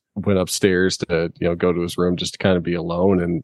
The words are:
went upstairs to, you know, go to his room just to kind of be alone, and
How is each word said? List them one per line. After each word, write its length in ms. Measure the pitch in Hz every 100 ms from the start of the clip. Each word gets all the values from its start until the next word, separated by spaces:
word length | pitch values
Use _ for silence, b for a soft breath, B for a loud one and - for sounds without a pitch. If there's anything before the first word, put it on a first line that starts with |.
| _ 104
went 220 | 101 95
upstairs 560 | 87 - 101 90 92 -
to, 340 | - 82 82 -
you 60 | 87
know, 60 |
go 180 | 85 90
to 80 | 87
his 160 | 85 -
room 200 | 90 87
just 160 | 85
to 40 | -
kind 180 | 101 90
of 60 |
be 100 | 82
alone, 460 | 85 85 87 98 92
and 200 | 123 80